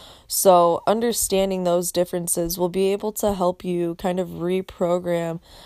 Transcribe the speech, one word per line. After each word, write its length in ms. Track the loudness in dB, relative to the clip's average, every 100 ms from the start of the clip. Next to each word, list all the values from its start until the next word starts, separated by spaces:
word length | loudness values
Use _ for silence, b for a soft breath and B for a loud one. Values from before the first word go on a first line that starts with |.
| B B B
So 540 | 2 6 8 6 2 0
understanding 760 | 0 0 -2 0 0 0 0
those 300 | 0 0 0
differences 640 | -2 -2 -4 -4 -2 -2 -2
will 100 | -2
be 240 | 0 0
able 200 | 0 -4
to 200 | -2 -2
help 320 | 0 0 -2
you 300 | -4 -2 -2
kind 240 | -4 -4 -2
of 100 | -4
reprogram 1080 | -6 -4 -2 -4 -4 0 0 0 -2 -2 -6 -12 B